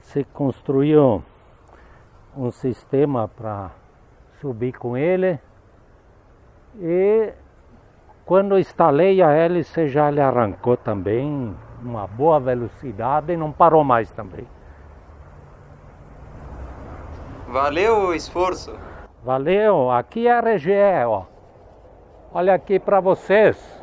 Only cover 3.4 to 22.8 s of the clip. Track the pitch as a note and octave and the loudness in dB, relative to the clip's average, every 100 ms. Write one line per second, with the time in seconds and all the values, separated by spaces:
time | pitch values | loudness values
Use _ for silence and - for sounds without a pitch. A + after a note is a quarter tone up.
3.4 | A2 G2+ F#2+ - _ _ _ _ _ _ | -12 -10 -12 -18 _ _ _ _ _ _
4.4 | C#3+ A2+ B2 B2 B2 B2 D#3 F#3 F#3 D#3 | -12 -6 -8 -6 -6 -2 0 0 0 -4
5.4 | _ _ _ _ _ _ _ _ _ _ | _ _ _ _ _ _ _ _ _ _
6.4 | _ _ _ A3 E3+ F3 G3 A3 G#3 - | _ _ _ -12 -4 0 2 2 -2 -8
7.4 | - _ - - _ _ _ - - F#3 | -20 _ -20 -20 _ _ _ -20 0 0
8.4 | G3 G3 E3 - E3 C#3+ F#3+ F#3+ E3 D3 | 4 0 0 2 2 4 4 4 4 4
9.4 | E3+ F3 - - D3+ C3+ D3 D3 C3+ A#2+ | 2 0 -4 -2 0 2 2 2 2 2
10.4 | A2 F#2 A#2+ B2 - G2+ F#2 A2+ C#3+ C#3+ | 0 -2 -2 -2 -2 -6 -2 -4 -4 -6
11.4 | A#2+ E2 - A#2 B2 A#2 F#2+ A2 D#3 D#3 | -8 -10 -18 -16 -12 -10 -10 -2 2 2
12.4 | B2+ B2 A2+ - C#3 G2+ A#2 D3+ D3+ E3+ | 0 -4 -6 -10 -14 -8 -4 -4 -4 -6
13.4 | D#3 - E3+ D#3 C#3+ A#2 A2 - G#2 - | -6 2 6 6 4 0 0 -12 -16 -16
14.4 | - - - - - - - - - - | -18 -20 -20 -20 -20 -20 -20 -20 -20 -20
15.4 | - - - - - - - - - - | -20 -20 -20 -20 -20 -20 -20 -20 -20 -20
16.4 | - - - - - - - - - - | -18 -16 -16 -16 -18 -16 -16 -16 -16 -16
17.4 | - B2 C#3+ D3+ G#3+ A3 F#3+ D#3+ - E3+ | -6 -2 0 2 2 2 0 -2 -6 -2
18.4 | F#3 F3+ - G#2+ - - - _ A#2+ C3 | -2 -4 -12 -16 -18 -20 -20 _ -4 -4
19.4 | C#3+ G3 G#3+ F3+ B2+ B2 - A3+ A#3+ A#3+ | 0 2 2 2 2 0 -2 -2 2 2
20.4 | A3+ G#3 D3 G3+ G3+ E3+ A#2+ G#2 F#2 - | 2 -2 0 2 4 2 0 -2 -6 -20
21.4 | - - - - - - - - - E3+ | -20 -20 -20 -20 -20 -20 -20 -20 -10 -2
22.4 | F#3 F3+ - F#3+ | 2 0 0 -2